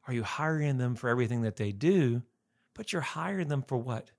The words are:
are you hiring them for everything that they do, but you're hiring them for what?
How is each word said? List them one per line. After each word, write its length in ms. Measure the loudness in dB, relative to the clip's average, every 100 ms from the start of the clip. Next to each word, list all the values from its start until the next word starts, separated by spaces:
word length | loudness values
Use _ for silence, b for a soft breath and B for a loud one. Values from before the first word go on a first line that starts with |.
| -6
are 60 |
you 80 | -4
hiring 560 | -2 -2 0 0 0 2
them 160 | 0
for 140 | 0 0
everything 340 | 2 2 2
that 140 | 0 0
they 160 | -4
do, 500 | 0 4 4 4 2 -4 _ _ _ _
but 180 | -14 -6
you're 100 | -4
hiring 460 | -4 -6 -4 -2 0
them 160 | 0 0
for 100 | -2
what? 360 | -2 -6 -8